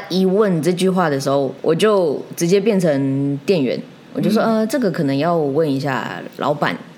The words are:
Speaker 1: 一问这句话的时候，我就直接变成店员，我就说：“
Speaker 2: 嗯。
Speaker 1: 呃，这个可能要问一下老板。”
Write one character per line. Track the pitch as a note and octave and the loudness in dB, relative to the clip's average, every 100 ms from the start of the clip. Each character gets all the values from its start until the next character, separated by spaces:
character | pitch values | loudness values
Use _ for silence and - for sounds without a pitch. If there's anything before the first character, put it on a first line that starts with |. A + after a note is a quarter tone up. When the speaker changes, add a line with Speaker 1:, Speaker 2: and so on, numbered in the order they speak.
| - | 0
Speaker 1:
一 | F3+ F#3+ | 0 2
问 | G3 G#3 E3+ | 2 2 2
这 | D3 | 0
句 | F3+ F#3 | 0 0
话 | F3+ E3 | 2 0
的 | C3+ | 0
时 | C#3 | 0
候， | C#3 C3 - | 0 0 -2
我 | - D#3+ | -2 2
就 | G#3+ G3+ E3 - - - | 2 2 2 -2 -6 -4
直 | F3 | 2
接 | G3+ | 2
变 | G3+ G3 | 2 2
成 | E3+ C#3 C#3 C3+ C#3+ C#3 - | 2 2 0 0 -2 -2 0
店 | F3+ | 0
员， | B2 C#2 - - - | 0 -2 -8 -18 -12
我 | - | -4
就 | F3+ | 0
说：“ | G#3+ | 0
Speaker 2:
嗯。 | G3 A3 | 2 0
Speaker 1:
呃， | A3 | 0
这 | D4 | 0
个 | G#3 | 0
可 | D#3+ | 0
能 | C#3+ C#3 | 0 0
要 | E3 E3+ | 0 0
问 | D3 C#3 D#3 | 0 0 0
一 | C3+ | 0
下 | C#3+ B2 - F2 - - | -2 -4 -4 -8 -12 -4
老 | A#2+ | -2
板。” | D3 D#3+ F2 - | 0 -2 -4 -10